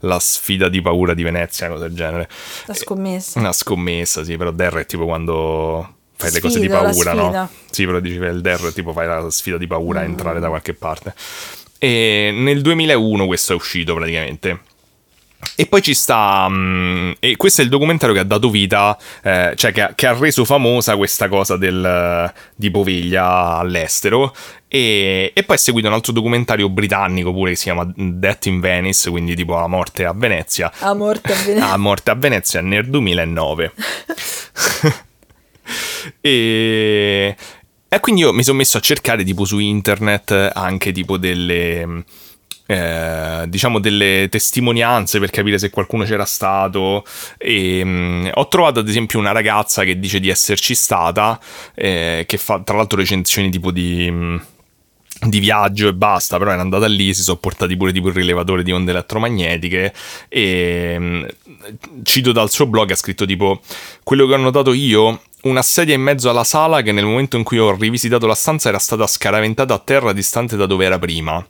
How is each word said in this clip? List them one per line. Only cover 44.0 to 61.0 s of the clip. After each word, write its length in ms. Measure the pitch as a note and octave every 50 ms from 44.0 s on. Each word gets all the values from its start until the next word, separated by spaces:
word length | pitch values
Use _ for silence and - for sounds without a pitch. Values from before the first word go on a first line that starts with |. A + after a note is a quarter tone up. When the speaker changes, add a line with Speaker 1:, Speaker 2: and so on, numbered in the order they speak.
| G2+ G2 F#2+ F#2+ G2 F#2+
Speaker 1:
testimonianze 880 | - A2 - - - B2+ B2 A#2+ A#2 A2+ A#2 A#2 B2 A#2 G2 - - G#2+
per 100 | G2 F#2+
capire 260 | - - G#2 G#2 G2+
se 120 | F#2+ G#2 G2+
qualcuno 340 | - - F#2+ - - A2+ G#2
c'era 220 | G#2+ A2 G2+ G2+
stato. 760 | - - - A2 F#2+ F#2+ G2 G2 G2 F#2 G2 F#2+ F#2+ G2 G2+ - - - - - - -
E, 440 | _ - - A2+ G2+ F#2 F#2 F#2 F#2 F#2
mm, 440 | F#2 F#2 F2+ F2 F2+ F2+ F2 F2+ F2+ -
ho 140 | - C3+
trovato 320 | - - E3 F3 D#3 C3 A#2
ad 80 | G#2+ G#2+
esempio 280 | G#2 A#2 A#2 G#2+ - A2+
una 120 | G#2 G2+
ragazza 520 | G2+ A2+ G#2+ G#2+ G#2+ G#2 G#2 - - - G2
che 140 | F#2 F2+ F#2
dice 200 | F#2+ F#2+ G2 G2
di 100 | F#2+ F#2+
esserci 460 | F#2 - - - G#2 F#2+ - - B2
stata, 640 | - - - - F2+ E2+ E2+ F2 G#2 G#2 A2 A#2 - - - - - - - _
eh, 520 | - - G2+ F#2 E2+ E2 E2 E2+ E2 E2+
che 100 | - -
fa 220 | G2+ - - G#2+ F#2+
tra 140 | F#2+ - G2+
l'altro 220 | G#2 A2 G#2 - F#2+
recensioni 500 | G2 F2+ G2+ F#2 F2+ - - - G2 F#2+
tipo 220 | F#2 F#2 E2+ F#2
di, 360 | F2 F2+ F2 F2 F2 F2 F2 F2
mm, 260 | E2+ F2 E2+ E2+ E2+ E2+ - - _ _ _ _ _ _ _ _ _ _ _ _ - - -
di 120 | A2+ G#2 G#2
viaggio 480 | G2 G2+ G#2+ G#2+ G2+ G2+ G2 G2+ G#2
e 60 | G#2 F#2+
basta, 440 | F2+ G#2 G#2 G2 F#2 - - -
però 140 | F2 G2 G2+
era 100 | F#2+ F2+
andata 240 | F2+ F#2+ F#2+ G2 A2
lì, 260 | A2 G#2+ G2 G2 F#2+ F#2
si 100 | F#2 F2+
sono 140 | F#2+ F2+
portati 380 | - - F#2 - - - F2+ F#2
pure 140 | F#2 F#2+ F#2
tipo 180 | F2+ F#2 F2+ F#2+
il 40 | F2
rilevatore 480 | F#2 F2+ F2 F2 F2+ F2 F2+ F#2+ F2+
di 100 | F2+ F2+
onde 200 | F2+ F2+ F#2 F2+
elettromagnetiche 1040 | F2+ F2+ F2 _ - A2 A2+ A#2 A#2+ G2 F2 E2 E2+ E2+ E2+ F2 F#2 F#2 F#2 G2 - - - - - - - _
e, 640 | - C3 G#2+ F#2+ F#2 F2+ F2 F2 F2 F2 F2 E2+ E2+
mm, 240 | F2